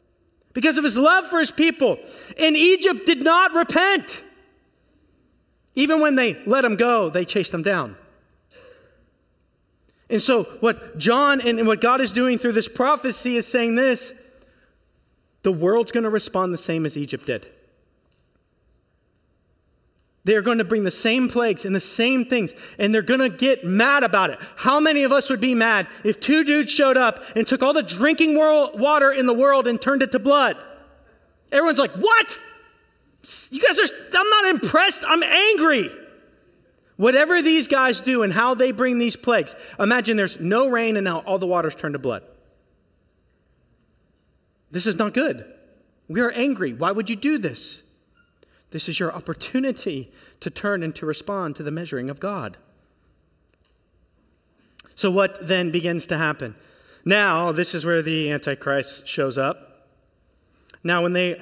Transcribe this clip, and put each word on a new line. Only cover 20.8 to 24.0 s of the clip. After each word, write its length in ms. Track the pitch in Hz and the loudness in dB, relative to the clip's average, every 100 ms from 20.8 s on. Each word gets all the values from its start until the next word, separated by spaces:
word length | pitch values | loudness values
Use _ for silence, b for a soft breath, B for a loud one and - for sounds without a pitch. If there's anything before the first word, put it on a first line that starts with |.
the 60 | 190 | -2
same 380 | - 226 247 247 | -2 -2 0 0
plagues 380 | 240 233 175 196 | 0 0 -2 -2
and 80 | |
the 40 | 190 | -4
same 460 | - - 233 262 | -4 -2 0 0
things, 300 | 247 247 185 - B B | 0 -2 -2 -8 B B
and 160 | 208 | 0
they're 80 | 220 | 0
gonna 260 | 196 254 254 | 2 0 0
get 340 | - 262 262 | 0 0 0
mad 400 | 175 190 247 285 | 0 2 4 4